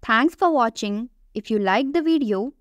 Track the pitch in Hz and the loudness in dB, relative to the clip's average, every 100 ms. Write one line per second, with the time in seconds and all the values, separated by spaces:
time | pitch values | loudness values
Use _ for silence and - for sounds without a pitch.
0 | - 226 285 - 359 302 226 - 208 202 | 0 2 2 2 2 2 0 -2 -6 -6
1 | 247 _ _ - - 220 196 196 269 311 | -8 _ _ -12 -4 -2 2 0 0 0
2 | 320 320 240 196 233 - | 2 0 0 -2 -4 -10